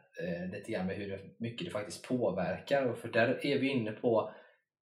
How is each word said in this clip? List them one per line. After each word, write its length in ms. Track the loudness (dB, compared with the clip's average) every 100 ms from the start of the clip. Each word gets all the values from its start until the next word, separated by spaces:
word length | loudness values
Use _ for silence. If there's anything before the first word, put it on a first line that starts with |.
| _ -8
eh, 300 | -4 -4 -4
lite 220 | -6 -4
grann 140 | -2 -2
med 100 | -2
hur 140 | -4
det, 100 | -6 -10 -8
mycket 280 | -6 -6 -4
det 40 |
faktiskt 380 | -4 -4 -8 -4
påverkar. 800 | 0 2 2 0 -2 2 2 2
Och 120 | 0
för 100 | 0
där 380 | 4 4 4 2
är 120 | 2
vi 100 | 2
inne 240 | 2 0
på, 420 | 0 4 4 2 -4 -18 _ _ _